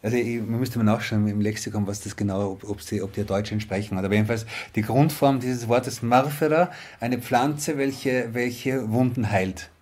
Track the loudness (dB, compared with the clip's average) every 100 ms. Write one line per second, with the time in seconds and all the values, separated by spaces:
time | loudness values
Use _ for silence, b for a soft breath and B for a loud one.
0 | 0 0 0 -2 -2 -2 -2 2 2 2
1 | 0 0 0 2 0 -2 -6 -4 -4 -4
2 | -10 -4 -2 0 -2 -4 -8 -10 -6 -6
3 | -4 -6 -2 -2 0 -4 -2 -4 -2 -4
4 | 2 2 2 0 -4 B B -2 2 4
5 | 4 4 2 4 -2 -4 2 2 0 -4
6 | 4 4 4 0 2 4 2 B B B
7 | -4 -4 2 2 2 0 -4 0 -2 -2
8 | -2 0 -2 -2 -2 -2 -2 -2 0 2
9 | 2 2 0 2 0 -4 -14 _